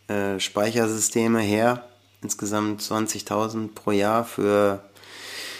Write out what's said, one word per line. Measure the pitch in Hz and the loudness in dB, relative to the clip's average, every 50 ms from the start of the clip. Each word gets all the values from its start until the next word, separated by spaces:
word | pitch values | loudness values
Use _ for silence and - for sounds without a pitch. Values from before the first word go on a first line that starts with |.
| _ - | _ -6
äh, | 104 104 101 98 98 95 | -4 -2 -2 -2 -2 -4
Speichersysteme | 92 - - 104 104 113 113 120 117 110 110 110 104 - - 117 113 113 117 113 | -4 -2 0 0 0 2 2 2 2 2 0 0 -2 0 2 2 2 4 4 2
her, | 110 101 104 107 113 120 123 123 - - - _ _ _ _ _ | 4 2 2 4 4 4 2 0 -4 -14 -20 _ _ _ _ _
insgesamt | - 107 - - - 101 104 107 107 107 107 104 - | -8 -8 -6 -6 -4 -2 0 0 0 0 -2 -4 -4
zwanzigtausend | - 110 110 110 107 - 104 - - 104 104 110 110 113 113 110 107 - | -4 -2 -2 0 -2 -4 -6 -6 -2 -2 0 0 -2 -2 -6 -6 -6 -10
pro | - - - 104 | -8 -4 0 2
Jahr | 101 98 104 110 117 117 | 2 2 4 2 2 0
für | - - - 101 101 104 104 104 101 98 101 - - - - - - - - - - - - - - - - | -2 -4 0 2 4 4 4 4 4 2 0 -6 -16 -20 -20 -20 -20 -18 -16 -16 -14 -12 -12 -12 -12 -12 -14